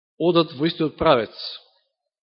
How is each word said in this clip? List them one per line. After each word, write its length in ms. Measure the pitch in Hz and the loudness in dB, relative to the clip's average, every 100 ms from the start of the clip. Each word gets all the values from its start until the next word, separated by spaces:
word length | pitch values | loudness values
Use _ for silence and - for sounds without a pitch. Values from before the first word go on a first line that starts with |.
| _ - | _ -4
одат 320 | 165 170 160 | 2 2 0
во 140 | 131 160 | -2 -4
истиот 320 | - 156 - | -2 -4 0
правец. 360 | 160 127 107 - - - _ _ _ _ _ _ | 2 2 0 -8 -18 -18 _ _ _ _ _ _